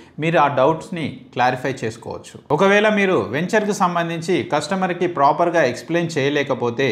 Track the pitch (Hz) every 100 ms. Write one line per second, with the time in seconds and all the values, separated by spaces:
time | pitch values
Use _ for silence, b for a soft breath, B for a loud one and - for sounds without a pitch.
0 | B - 165 165 143 127 139 160 - 170
1 | 131 - - 127 123 139 139 135 113 -
2 | - - - - - 151 196 208 214 202
3 | 196 156 95 131 180 220 202 196 180 175
4 | 165 165 170 165 - 151 196 190 185 175
5 | 175 170 143 156 175 170 131 113 - 170
6 | 165 160 139 147 135 117 120 117 131